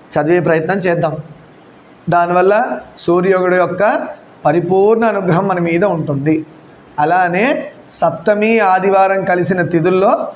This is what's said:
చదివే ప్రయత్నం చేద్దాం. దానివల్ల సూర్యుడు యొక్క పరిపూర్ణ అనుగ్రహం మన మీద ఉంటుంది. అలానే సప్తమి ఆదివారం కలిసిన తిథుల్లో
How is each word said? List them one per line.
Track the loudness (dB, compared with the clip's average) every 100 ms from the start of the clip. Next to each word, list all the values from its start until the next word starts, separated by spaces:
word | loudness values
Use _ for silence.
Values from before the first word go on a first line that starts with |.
| -6 -4
చదివే | 0 0
ప్రయత్నం | 2 0 0 -2
చేద్దాం. | -2 -2 -2 -6 -14 -20 -20 -20 -20 -20 -20 -12 -2
దానివల్ల | 0 2 2 2 2 -2 -6 -12 -10
సూర్యుడు | -2 0 2 0 2 0
యొక్క | 0 0 0 0 -6 -14 -20 -4 -2
పరిపూర్ణ | 0 0 2 2 2 0
అనుగ్రహం | -2 0 0 0
మన | -2
మీద | -2 0 0
ఉంటుంది. | -2 -4 -4 0 -2 -4 -18 -20 -20 -14 -4
అలానే | 0 0 0 0 -2 -2 -8 -16 -16
సప్తమి | -4 -2 -2 -2 0 2 2
ఆదివారం | 2 2 2 2 2 0 0
కలిసిన | 0 0 0
తిథుల్లో | 0 0 2 2 2 0 -4